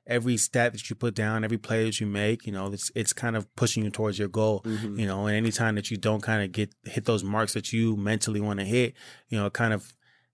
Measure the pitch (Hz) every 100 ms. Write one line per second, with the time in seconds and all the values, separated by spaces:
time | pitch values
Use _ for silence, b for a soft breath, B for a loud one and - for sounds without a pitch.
0 | - 120 120 113 - 123 120 107 - -
1 | 120 104 107 110 110 113 - 113 113 107
2 | 107 101 104 113 110 98 98 101 - 123
3 | 104 - 120 113 95 - 117 113 107 -
4 | 107 98 101 110 110 101 113 107 110 101
5 | 101 95 104 107 113 107 110 104 - 104
6 | 110 107 107 110 98 95 104 _ - -
7 | 104 107 95 107 107 110 - 113 113 104
8 | 101 110 - 104 104 98 98 120 120 B
9 | B B _ 113 101 - 117 104 - -
10 | b b b